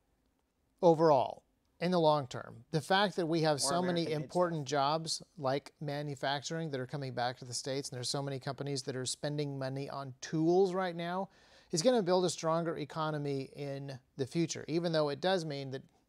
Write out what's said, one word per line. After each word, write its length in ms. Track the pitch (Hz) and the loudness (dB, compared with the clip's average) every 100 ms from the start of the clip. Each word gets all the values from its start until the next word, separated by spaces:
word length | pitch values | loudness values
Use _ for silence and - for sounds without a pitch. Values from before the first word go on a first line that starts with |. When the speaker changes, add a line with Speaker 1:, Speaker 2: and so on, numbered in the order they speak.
| _ _ _ _ _ _ _ _ | _ _ _ _ _ _ _ _
Speaker 1:
overall 640 | 175 160 160 139 104 - _ _ _ _ | 6 8 6 6 4 -4 _ _ _ _
in 100 | 170 | 0
the 80 | 180 | 4
long 260 | 156 151 131 | 6 4 0
term. 380 | 120 - 113 - | -8 -12 -16 -4
The 100 | 160 | -4
fact 360 | - 190 202 190 | 2 4 4 0
that 80 | 165 | 0
we 160 | 165 | 2
have 180 | 156 143 | 4 2
Speaker 2:
More 100 | 123 | 2
Speaker 1:
so 120 | 175 | 2
many 220 | 180 170 | 2 0
Speaker 2:
American-made 200 | 156 151 | 0 -2
Speaker 1:
important 440 | - 175 175 165 131 | -2 0 2 0 -2
Speaker 2:
stuff. 40 | 143 | 2
Speaker 1:
jobs 420 | 139 160 160 - - - | 2 2 -2 -8 -10 -4
like 360 | 131 143 - _ | -2 -2 -4 _
manufacturing 920 | 147 143 151 135 143 143 - 165 160 | -6 -4 -6 -4 -2 -2 -4 -6 -4
that 80 | 135 | -4
are 80 | 123 | -4
coming 260 | 147 135 | -6 -6
back 240 | 123 123 127 | -2 -4 -4
to 60 | 127 | -8
the 80 | |
States, 360 | 120 143 135 135 | -8 -4 -4 -6
and 80 | 127 | -6
there's 120 | 120 | -4
so 140 | 143 | -4
many 160 | 139 135 | -4 -6
companies 420 | 143 135 139 139 | -6 -6 -6 -4
that 120 | - 127 | -4 -6
are 100 | 123 | -6
spending 540 | - 147 147 147 139 | -6 -6 -4 -4 -4
money 300 | 131 135 139 | -6 -6 -8
on 240 | 139 139 127 | -8 -10 -12
tools 520 | - 160 165 180 196 | -4 2 4 6 4
right 220 | 180 185 170 | 2 -2 -4
now, 340 | 170 185 196 _ _ - _ | -4 -4 -6 _ _ -20 _
is 100 | 170 | 0
gonna 200 | 208 247 | 4 4
build 220 | 175 185 | 4 4
a 60 | 180 | 4
stronger 480 | - 160 165 165 156 | 0 0 0 0 -4
economy 720 | 147 165 156 151 143 139 135 143 | -6 -4 -4 -2 -2 -4 -6 -8
in 440 | 143 139 139 131 _ - | -8 -8 -10 -14 _ -6
the 100 | 127 | -4
future, 380 | 170 165 - - | 0 -2 -2 -2
even 260 | 165 170 | -2 0
though 160 | 160 147 | 2 0
it 100 | 135 | 0
does 240 | 185 190 | 2 2
mean 260 | 160 139 135 | 0 -6 -6
that, 120 | 135 - _ | -10 -12 _